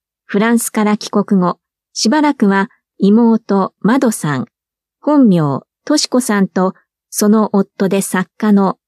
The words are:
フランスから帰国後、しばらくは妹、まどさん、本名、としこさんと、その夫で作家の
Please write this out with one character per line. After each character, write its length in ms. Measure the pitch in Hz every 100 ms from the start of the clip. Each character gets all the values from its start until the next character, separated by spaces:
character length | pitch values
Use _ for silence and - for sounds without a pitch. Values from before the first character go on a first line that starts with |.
| _ _
フ 140 | _ 202
ラ 140 | 226
ン 60 | 233
ス 100 | -
か 140 | 220
ら 120 | 208 208
帰 140 | -
国 300 | 208 196 196
後、 180 | 175 - _ _ _
し 160 | - 220
ば 120 | 302
ら 140 | 294
く 140 | 285 202
は 220 | 196 196 _ _ -
妹、 760 | 196 220 233 220 - 196 185 -
ま 180 | 185 262
ど 120 | 254
さ 280 | - 156 135
ん、 80 | - _ _ _ _ _
本 280 | - 294 233
名、 340 | 175 147 135 - _
と 120 | - 294
し 100 | -
こ 140 | 254
さ 200 | 254 202
ん 80 | 190
と、 260 | 196 185 - _ _ _
そ 180 | - 208
の 220 | 220 208
夫 360 | 196 196 - 190
で 120 | 196
作 300 | - 185 185 _
家 140 | 214
の 260 | 202 190 -